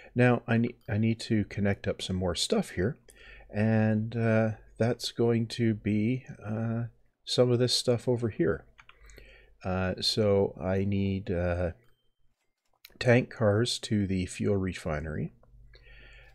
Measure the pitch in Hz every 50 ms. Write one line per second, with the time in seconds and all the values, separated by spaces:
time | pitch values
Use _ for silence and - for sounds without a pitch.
0 | - - - 123 123 123 120 - - - 123 113 117 120 - _ _ - 110 104
1 | 113 113 113 - - - 113 107 101 - - - 101 101 98 - - 101 90 -
2 | - - 95 92 92 90 85 - - - - 170 185 - - - 87 113 156 -
3 | _ - - - - - - - - - - 104 107 110 110 110 110 110 110 107
4 | 110 113 117 117 113 113 110 110 110 110 110 - - - - - 113 117 123 -
5 | - - - - 117 117 117 113 117 110 - - 120 110 110 107 - 101 104 107
6 | 107 113 127 127 - - - - 104 104 110 113 113 113 113 117 117 117 - _
7 | _ _ _ _ _ - - - 123 123 123 117 127 120 - - - - 120 113
8 | - 131 123 113 117 113 - - 170 - - - - - _ - - - - _
9 | - - - - - - - - - - _ _ - 95 92 92 92 92 90 -
10 | - - - 120 110 104 98 98 98 - - - 73 92 95 98 98 101 101 98
11 | 98 98 95 98 101 - 92 85 87 90 87 87 90 85 82 - _ - _ _
12 | _ _ _ _ _ _ _ _ _ _ _ _ _ _ _ _ - - - -
13 | - 127 117 127 - - - - 113 104 101 107 120 120 - - - - 113 104
14 | 101 92 95 92 90 87 - - 110 104 101 98 95 92 85 - - 87 78 73
15 | 78 78 76 - - 170 - _ _ _ - - - - - - - - - -
16 | - - - - - -